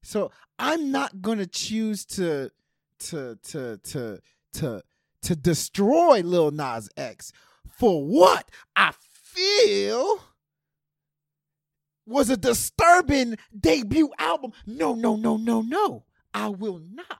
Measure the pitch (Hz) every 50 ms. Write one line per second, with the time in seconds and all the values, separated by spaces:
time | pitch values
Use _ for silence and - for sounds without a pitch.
0 | - - - 214 196 - _ _ - _ _ _ 240 269 311 339 311 277 269 269
1 | 277 - - 190 180 214 226 214 196 180 - - - - 214 220 220 220 214 196
2 | - _ - - 185 170 156 139 135 - _ _ _ _ _ _ _ _ _ _
3 | - - - 156 135 123 117 101 _ - - 160 131 120 113 98 _ - - 151
4 | 123 113 104 85 _ _ _ _ _ _ - - 160 143 113 98 - _ _ _
5 | _ _ _ _ - - 185 156 131 175 165 - - - _ - 202 202 269 330
6 | 339 349 277 214 170 175 180 175 160 151 147 151 147 131 120 117 110 98 _ -
7 | 139 120 104 _ - - _ _ _ _ _ _ _ - _ - - 233 185 156
8 | 139 143 196 302 523 554 - - - _ - - - _ _ 185 202 165 - _
9 | _ _ _ _ _ - - 254 370 392 415 415 494 392 202 196 202 202 220 240
10 | 269 381 427 381 - _ _ _ _ _ _ _ _ _ _ _ _ _ _ _
11 | _ _ _ _ _ _ _ _ _ _ _ _ _ _ _ _ _ _ _ _
12 | _ - 226 285 277 208 262 214 170 262 233 - - - _ - - 339 349 359
13 | 359 262 285 277 254 240 226 214 - _ - 208 180 320 320 302 240 196 226 311
14 | 320 277 - - 302 311 339 311 269 247 214 - - 202 220 269 320 294 254 226
15 | 226 233 220 214 220 226 226 220 226 226 233 226 220 233 277 381 427 370 202 -
16 | _ _ _ _ _ _ _ 202 208 214 202 185 208 220 190 170 156 170 196 269
17 | 349 _ 359